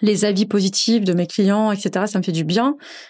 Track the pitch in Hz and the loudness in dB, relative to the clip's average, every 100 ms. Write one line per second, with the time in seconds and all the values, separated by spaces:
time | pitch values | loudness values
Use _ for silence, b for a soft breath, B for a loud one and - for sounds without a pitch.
0 | 214 202 208 196 214 208 190 - - 233 | 0 2 2 0 0 0 0 0 2 2
1 | 190 175 175 - 196 202 214 202 202 185 | 2 0 -2 0 2 2 0 -2 -2 -2
2 | 208 196 180 165 156 185 262 285 B B | -2 -2 -2 -2 0 0 0 -2 B B